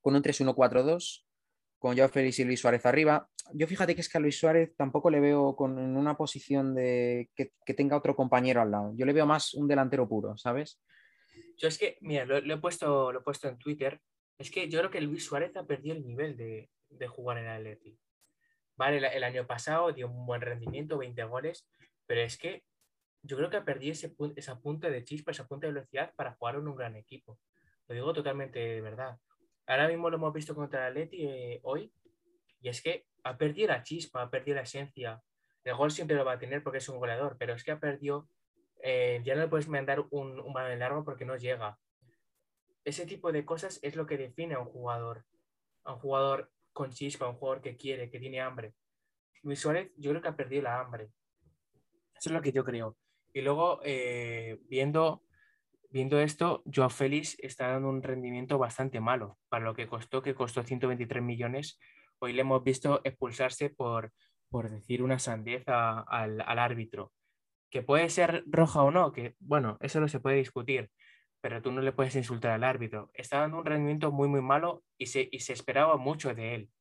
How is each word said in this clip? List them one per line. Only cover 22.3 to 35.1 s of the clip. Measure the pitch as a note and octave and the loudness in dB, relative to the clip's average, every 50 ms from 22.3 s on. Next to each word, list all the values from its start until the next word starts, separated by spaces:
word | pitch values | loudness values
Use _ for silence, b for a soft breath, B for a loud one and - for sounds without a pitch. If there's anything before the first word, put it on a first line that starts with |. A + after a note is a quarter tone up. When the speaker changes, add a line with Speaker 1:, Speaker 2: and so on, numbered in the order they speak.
| A#2+ - | -4 -8
Speaker 2:
que | - E3+ F#3+ - _ _ _ _ _ _ _ _ _ _ _ _ _ | -8 -8 -8 -8 _ _ _ _ _ _ _ _ _ _ _ _ _
yo | D3 C#3 | -10 -4
creo | C3 D3 - | -2 -2 0
que | - G#3 | -2 -2
ha | - | -2
perdido | - C#3 B2+ C3+ D3 D#3 | -2 -6 -4 -4 -6 -6
ese | D#3 - - | -6 -10 -12
pun-, | - _ D3 D3 D3 | -8 _ -8 -8 -6
esa | - - - B2 A#2+ | -10 -12 -12 -14 -10
punta | _ D3 D3+ D#3 D#3+ E3+ | _ -6 -6 -2 -2 -2
de | C#3+ B2 A#2+ | -4 -4 -6
chispa, | - D3 D3+ D3+ - D3+ | -8 -10 -8 -6 -8 -8
esa | - B2+ | -8 -8
punta | - C#3+ C#3 D3 | -12 -12 -6 -6
de | D#3 D3 | -6 -6
velocidad | C#3+ C3 _ - C3+ D3 - _ | -6 -8 _ -6 -6 -6 -6 _
para | - C3+ - - | -8 -8 -8 -8
jugar | _ - A#2 C3 | _ -6 -4 -4
en | C#3+ D3+ | -4 -6
un | D3+ C#3 | -8 -8
gran | B2+ B2 A#2 A2 | -8 -8 -10 -10
equipo. | G#2+ G#2+ _ - - _ - A2+ _ _ _ _ _ _ _ _ _ _ _ | -12 -18 _ -20 -20 _ -20 -20 _ _ _ _ _ _ _ _ _ _ _
Lo | A#2+ | -8
digo | A#2+ B2+ D3+ E3 | -6 -4 -2 -2
totalmente | D#3 D3 C#3 C3+ C#3 C#3 C3 A#2+ B2 | -2 -2 -4 -4 -4 -6 -8 -8 -6
de | A#2 A#2 A2+ A2+ | -6 -4 -6 -6
verdad. | A2 A2 A2 A2+ C3 C3 B2 - _ _ _ _ _ _ _ _ _ | -8 -10 -10 -10 -10 -10 -12 -14 _ _ _ _ _ _ _ _ _
Ahora | - C3 C3+ D3 D#3+ | 0 2 4 4 2
mismo | E3+ E3 E3+ E3+ | 2 2 0 -2
lo | E3 | 0
hemos | D#3+ D#3+ D#3 D3 | 0 -2 -2 -2
visto | D#3 D3+ - D3+ | -4 -8 -8 -6
contra | D3+ D3 C#3+ - C3+ B2+ | -6 -6 -4 -4 -4 -4
el | B2+ B2+ | -4 -4
Atleti, | D3 D#3+ D#3+ - F3+ D#3 | -4 -6 -6 -6 -6 -6
eh, | C#3+ C3+ C3 B2 A#2+ A#2+ A#2+ _ | -6 -6 -6 -8 -10 -10 -10 _
hoy, | B2+ C3 D#3 G#3 A3 _ _ _ _ _ _ _ _ _ _ _ _ _ _ | -4 -4 -4 -6 -10 _ _ _ _ _ _ _ _ _ _ _ _ _ _
y | B2+ B2 | -10 -8
es | A#2+ - | -8 -6
que | - D#3+ F3 - _ _ _ _ _ | -4 -4 -6 -6 _ _ _ _ _
ha | B2+ B2+ - | -10 -4 -2
perdido | D#3 D3+ D3 F3 G#3+ G3+ | -2 -2 0 0 2 2
la | D3 A#2+ - | 2 0 -2
chispa, | - D3+ E3+ E3 - _ B2+ | -6 -8 -8 -8 -8 _ -8
ha | B2 A#2 | -6 -4
perdido | - F3 - C#3+ C#3+ | -4 -4 -2 -2 -4
la | C3+ B2 | -4 -4
esencia. | - - C#3 C#3 C#3 _ - B2 A2+ | -8 -10 -10 -12 -12 _ -10 -8 -8